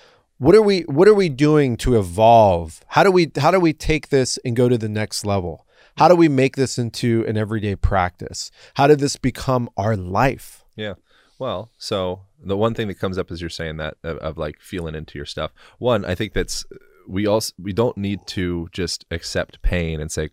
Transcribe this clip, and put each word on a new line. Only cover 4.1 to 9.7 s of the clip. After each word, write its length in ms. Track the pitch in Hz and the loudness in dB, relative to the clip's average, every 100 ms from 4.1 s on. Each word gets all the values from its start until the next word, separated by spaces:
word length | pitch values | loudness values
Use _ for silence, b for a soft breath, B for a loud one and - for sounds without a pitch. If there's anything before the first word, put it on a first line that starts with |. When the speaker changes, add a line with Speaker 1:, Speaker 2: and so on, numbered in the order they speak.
Speaker 1:
this 280 | 139 127 - 131 | 0 0 -4 -4
and 100 | 117 | 0
go 140 | 123 | 2
to 80 | 123 | 0
the 140 | 107 | -2
next 340 | 107 107 - 104 | -6 -6 -6 -4
level? 420 | 101 87 76 _ b b - | -4 -4 -10 _ b b 2
How 120 | 156 | 4
do 60 | 180 | 6
we 140 | 165 | 4
make 280 | 135 135 - | 4 0 0
this 200 | 127 - | -4 -4
into 480 | 117 - 123 113 113 | -8 -4 -2 0 -2
an 120 | 107 | -4
everyday 360 | 107 110 104 98 | -4 -4 -4 -2
practice? 720 | - 98 90 - - - - b b - | 0 0 0 -4 -14 -12 -14 b b 2
How 120 | 143 | 4
did 120 | 151 | 4
this 180 | 139 - | 2 -4
become 540 | 131 - - 127 120 | -4 -4 -2 -2 -2